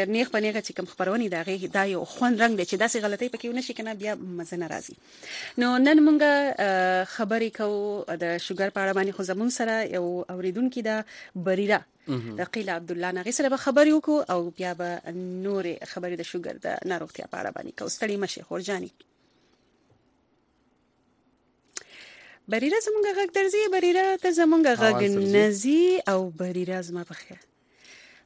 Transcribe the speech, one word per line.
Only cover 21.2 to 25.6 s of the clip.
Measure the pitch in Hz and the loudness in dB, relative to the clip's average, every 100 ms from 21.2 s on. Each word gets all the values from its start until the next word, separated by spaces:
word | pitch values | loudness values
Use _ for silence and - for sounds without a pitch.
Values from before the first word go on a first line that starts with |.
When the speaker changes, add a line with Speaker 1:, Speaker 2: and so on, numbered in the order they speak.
| _ _ _ _ _ - - - - - - - - | _ _ _ _ _ -14 -14 -20 -20 -20 -20 -20 -4
Speaker 1:
بریره، | 220 269 427 440 | -2 2 2 2
زمونږ | 427 403 381 | 0 2 0
غږ | 381 392 | 0 2
درځي؟ | 381 415 427 | 2 2 2
بریره، | 381 349 359 381 381 | 2 4 4 2 2
ته | 370 | 2
زمونږ | 330 320 330 294 | 4 6 6 6
غږ | 233 | 6
Speaker 2:
آواز | 220 208 | 4 4
درځي؟ | 202 196 196 202 | 2 2 4 6
Speaker 1:
نه | 214 | 6
ځي. | 196 | 4